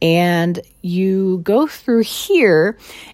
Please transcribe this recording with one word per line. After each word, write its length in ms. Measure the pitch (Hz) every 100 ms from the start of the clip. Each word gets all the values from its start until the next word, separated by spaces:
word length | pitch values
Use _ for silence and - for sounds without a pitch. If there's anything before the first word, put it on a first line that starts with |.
and 580 | 165 170 175 170 170 175 - _
you 600 | 180 180 190 190 190 185
go 240 | 165 220 302
through 380 | - - 233
here 760 | 220 - - 370 220 160 180 233 - - -